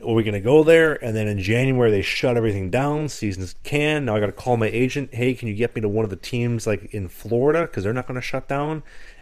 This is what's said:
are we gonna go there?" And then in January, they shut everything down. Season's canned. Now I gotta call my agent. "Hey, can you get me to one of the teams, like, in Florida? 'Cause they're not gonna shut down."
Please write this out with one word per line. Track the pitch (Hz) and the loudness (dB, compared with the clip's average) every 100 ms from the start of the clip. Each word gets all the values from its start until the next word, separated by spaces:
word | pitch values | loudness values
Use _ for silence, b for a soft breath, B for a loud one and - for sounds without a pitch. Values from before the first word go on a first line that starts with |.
| 117 | 0
are | |
we | 113 | 2
gonna | 110 101 | 2 0
go | 110 151 | 4 6
there?" | 151 165 160 - | 8 8 6 2
And | 120 110 | -2 -2
then | 107 | 0
in | 101 | 0
January, | 92 117 135 127 117 | 0 2 2 4 4
they | 101 | 4
shut | 95 - 139 120 | 0 -2 0 2
everything | 113 98 95 | 0 0 0
down. | 120 143 151 151 | 0 0 -2 -4
Season's | - 107 92 90 - | -4 -6 -4 -8 -10
canned. | - 143 151 151 | -4 0 0 0
Now | 120 104 | 0 0
I | |
gotta | 101 | 0
call | - 127 120 | -2 -2 0
my | 110 | 2
agent. | 113 127 147 131 | 0 0 -2 -6
"Hey, | 117 123 | -2 -2
can | 120 117 | -2 -4
you | |
get | 101 117 | -2 -2
me | 123 | -2
to | 107 | -2
one | 107 | 0
of | 107 | -2
the | 92 | -4
teams, | - 120 120 117 113 | -6 -2 -2 -2 -2
like, | 101 - | -4 -4
in | 107 90 | -8 -8
Florida? | - 104 117 143 165 160 | -8 -2 2 4 2 0
'Cause | - | -4
they're | 95 | -4
not | 123 - | -4 -6
gonna | 127 | -8
shut | - 135 - | -6 -6 -4
down." | 143 147 156 - b b b | -4 -4 -6 -10 b b b